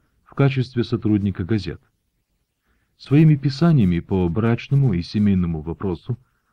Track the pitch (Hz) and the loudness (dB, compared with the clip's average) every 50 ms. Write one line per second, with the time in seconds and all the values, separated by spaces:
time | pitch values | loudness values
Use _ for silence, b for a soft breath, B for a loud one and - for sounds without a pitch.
0 | _ _ _ _ _ _ - - 139 139 135 135 123 - - 120 110 - 123 104 | _ _ _ _ _ _ -2 0 0 0 0 -2 -4 -4 -4 -4 -4 -2 -4 -4
1 | - 107 107 101 98 101 92 - 95 85 113 104 87 85 69 - _ _ _ _ | 0 0 0 0 0 -2 -4 -4 -4 -4 -4 -4 -4 -6 -12 -14 _ _ _ _
2 | _ _ _ _ _ _ _ _ _ _ _ _ _ _ _ _ _ _ _ _ | _ _ _ _ _ _ _ _ _ _ _ _ _ _ _ _ _ _ _ _
3 | - - 131 147 160 156 151 139 139 143 135 - 170 175 160 139 104 90 87 85 | -4 2 4 6 6 6 4 4 0 -2 -2 0 2 2 4 4 2 2 0 0
4 | - - 98 95 90 85 82 107 107 113 117 - - - 135 139 135 131 92 87 | -2 -2 -2 0 0 0 0 0 0 0 0 -2 -2 -2 0 0 2 2 0 -2
5 | 82 - - 110 104 101 98 92 90 85 82 78 73 82 82 - - 98 85 76 | -4 -4 -2 0 2 2 2 2 0 -2 -4 -6 -8 -8 -8 -6 -6 -6 -6 -6
6 | - - 117 - _ _ _ _ _ _ | -8 -10 -10 -10 _ _ _ _ _ _